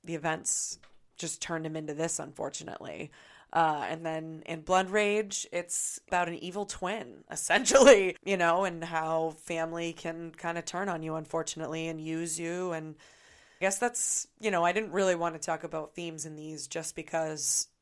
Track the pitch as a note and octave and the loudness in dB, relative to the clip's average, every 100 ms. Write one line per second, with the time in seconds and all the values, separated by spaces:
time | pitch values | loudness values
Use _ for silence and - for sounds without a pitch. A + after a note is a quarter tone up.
0 | E3 E3 D#3+ D#3+ - - - - - - | -8 -4 -2 -2 -2 -4 -4 -10 -18 -20
1 | _ - E3 - - E3 D#3+ D#3 D3+ D3 | _ -10 -8 -8 -6 -6 -4 -6 -6 -4
2 | E3 - D3+ - - - - - - D#2 | -2 -4 -8 -8 -8 -8 -12 -12 -12 -12
3 | D#3 - - - - - D#3+ D3 G#2+ D#3+ | -12 -14 -20 -20 -4 2 2 2 -4 -4
4 | E3 D#3+ D#3+ D#3+ - D#3+ D#3 F#3 F#3 G#3 | -4 -6 -8 -12 -10 -10 2 2 4 2
5 | G#3 G#3 G#3 - - F3 F3 - - - | 4 2 0 -6 -4 -6 -4 -4 -4 -8
6 | _ F3+ F3 E3+ F3+ F#3+ G3+ - F3+ A3 | _ 0 0 -4 -8 -6 -6 -6 -4 -6
7 | A#2+ F2 - - - G3 B3+ C#4 C4+ G#3+ | -8 -16 -10 -6 2 4 8 12 12 12
8 | F#3 E3+ F#3 G3 E3+ E3+ F#3+ E3+ E3 E3 | 8 -2 -2 4 4 4 2 -2 -4 -2
9 | D#3+ D#3+ D#3+ D#3+ - E3 E3 E3 E3+ E3 | 0 0 0 -6 -6 -4 -2 -4 -6 -6
10 | E3+ E3 E3 D#3+ E3+ E3+ E3 F3 G3 E3+ | -8 -8 -12 -8 -6 -6 -6 -4 -4 -4
11 | D#3+ D#3+ D3+ E3 D#3 E3 D3+ D#3+ D#3+ D#3+ | -4 -6 -4 -4 -4 -6 -6 -4 -4 -6
12 | D#3 D#3+ E3+ E3+ E3 F3 F3+ D#3+ D#3 D3+ | -4 -4 -4 -4 -4 -4 -4 -4 -8 -14
13 | - - - - _ _ F#3+ G3 A#3+ A#3+ | -20 -20 -20 -20 _ _ -2 0 -2 0
14 | - - - _ G#3+ F#3 F3 F#3 G#3+ F3 | -2 -2 -4 _ 0 2 2 2 -2 2
15 | F#3+ F3 E3+ D#3+ - D#3+ E3+ D#3+ D3 - | 2 2 0 -4 -4 -4 -4 -8 -8 -10
16 | E3+ D#3+ D#3 D3+ D#3 D#3 - E3 D#3 - | -10 -8 -10 -10 -12 -12 -8 -8 -6 -10
17 | D#3 E3 D#3+ D3+ C3+ - - _ | -4 -2 -2 -2 0 0 -2 _